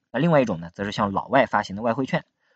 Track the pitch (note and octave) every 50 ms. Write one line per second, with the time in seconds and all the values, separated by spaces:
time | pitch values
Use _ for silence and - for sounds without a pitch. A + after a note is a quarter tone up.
0 | _ _ - A#2+ D#3 F3 D#3+ C#3+ B2+ A2 F#2 D#2+ E2+ E2+ - - G2 G#2 G2+ -
1 | A2 G2+ G2 E2+ - - A2 C3+ A#2+ - - G#2 G#2+ - F#2+ G2+ A#2 A#2+ A2+ C#3
2 | C3 - - F3 - _ _ _ _ _ _